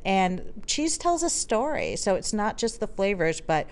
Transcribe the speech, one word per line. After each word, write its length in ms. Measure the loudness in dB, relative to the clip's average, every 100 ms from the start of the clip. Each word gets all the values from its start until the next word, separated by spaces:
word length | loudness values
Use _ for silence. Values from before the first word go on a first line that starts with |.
And 600 | 2 4 4 0 -6 -8 -4
cheese 320 | 0 0 0
tells 240 | 2 2
a 80 | 0
story. 640 | -2 0 0 2 0 -2 -2
So 200 | 0 0
it's 180 | 0
not 240 | 0 -2 0
just 220 | -2 -2
the 80 | -4
flavors, 520 | 0 0 2 0 0
but 280 | 0 0 0